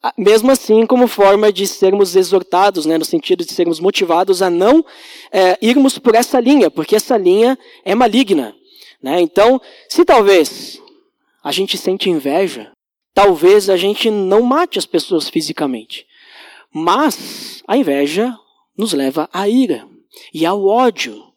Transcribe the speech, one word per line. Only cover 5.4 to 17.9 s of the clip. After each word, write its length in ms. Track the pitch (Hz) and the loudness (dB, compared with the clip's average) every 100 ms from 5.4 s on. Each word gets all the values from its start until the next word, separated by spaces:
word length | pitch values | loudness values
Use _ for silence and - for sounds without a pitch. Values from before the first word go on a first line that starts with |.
| 185 - | 0 2
irmos 380 | 226 254 269 - | 0 2 2 0
por 160 | 240 | 0
essa 260 | 220 247 262 | 2 2 0
linha, 300 | 240 285 170 | 2 4 2
porque 260 | - 151 214 | 0 -2 -2
essa 220 | - 233 | 0 0
linha 400 | 180 196 240 262 _ - | 2 2 2 0 _ -16
é 100 | - | -4
maligna, 600 | 208 247 220 226 170 117 - _ _ - _ | 0 2 2 0 0 -2 -14 _ _ -20 _
né? 180 | 135 170 | -6 -2
Então, 400 | 165 190 220 262 - - _ | 0 2 2 2 -4 -20 _
se 160 | - | 0
talvez 760 | - 277 202 190 147 - - - _ _ _ _ _ _ | 4 4 4 4 2 -6 -18 -20 _ _ _ _ _ _
a 100 | 143 | -8
gente 260 | 185 190 190 | -6 -4 -4
sente 320 | 190 190 190 | -4 -4 -2
inveja, 600 | 165 139 160 190 131 104 _ _ _ _ | -2 -2 -2 -4 -6 -18 _ _ _ _
talvez 560 | - 202 165 175 208 196 | 2 2 4 4 4 2
a 60 | 185 | 0
gente 340 | 196 208 226 | 0 -2 -2
não 320 | 208 185 208 | -2 0 2
mate 360 | 247 285 349 202 | 2 0 -2 -6
as 80 | - | -4
pessoas 420 | 165 - 165 151 | -4 -2 -4 -4
fisicamente, 800 | 170 156 156 147 123 107 - _ _ _ - - - _ | -6 -6 -6 -6 -6 -12 -20 _ _ _ -20 -20 -20 _
mas 880 | 156 165 214 302 - - - - - - | -6 -2 0 -2 -4 -16 -18 -18 -20 -4
a 100 | 240 | -2
inveja 580 | 190 | 0